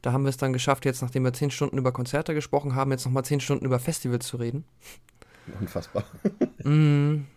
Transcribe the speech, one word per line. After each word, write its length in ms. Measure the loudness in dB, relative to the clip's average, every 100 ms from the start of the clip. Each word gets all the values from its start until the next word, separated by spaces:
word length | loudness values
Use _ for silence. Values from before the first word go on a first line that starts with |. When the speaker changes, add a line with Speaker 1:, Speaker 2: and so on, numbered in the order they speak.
Speaker 1:
Da 120 | -2
haben 120 | 0
wir 60 | 0
es 60 | 0
dann 160 | 0
geschafft, 320 | 0 2 2
jetzt 180 | 0 -2
nachdem 220 | -2 0
wir 80 | 0
zehn 180 | 0 -2
Stunden 280 | -2 -2 0
über 140 | -2
Konzerte 420 | -2 -2 -2 -2
gesprochen 400 | -4 0 -2 0
haben, 160 | 0 0
jetzt 120 | 0
noch 80 | 0
mal 100 | -2
zehn 160 | 0 -2
Stunden 240 | 0 -2
über 140 | 0 0
Festivals 480 | 0 -4 -2 -2 -4
zu 100 | -6
reden. 260 | -4 -4 -8 _ -20 -20 -20 -20 -20 -20 -14 -8
Speaker 2:
Unfassbar. 440 | -6 -6 -6 -6 -6
<laughs> 60 | -4 -4 0 -2 -2
Speaker 1:
Mm, 600 | 4 6 6 6 4 0 -4